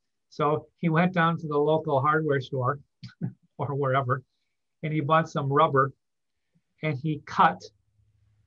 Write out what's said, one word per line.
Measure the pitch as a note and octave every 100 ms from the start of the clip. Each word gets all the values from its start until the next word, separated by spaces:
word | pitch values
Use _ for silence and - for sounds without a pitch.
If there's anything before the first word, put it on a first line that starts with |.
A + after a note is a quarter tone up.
| _ _ _
So | - D3 D3+ - _
he | E3+
went | D#3 F3+
down | F3 E3 E3
to | D3+
the | D3
local | D3 D#3 D#3 C3+
hardware | D3 D#3 D#3 C#3
store | B2 C3+ B2 C#3+ - _ - -
<laughs> | C3+ - _ -
or | C3+
wherever, | C#3 C3+ C3+ B2 B2+ - _ _ _ _ _
and | D#3
he | D#3
bought | C#3 D#3+ D#3+
some | D#3 C#3
rubber, | C#3+ E3 F3 C3+ - _ _ _ _ _ _ _ _
and | D#3 C3
he | D#3+ D3 -
cut | - F3 - - _ _ _ _ _ _ _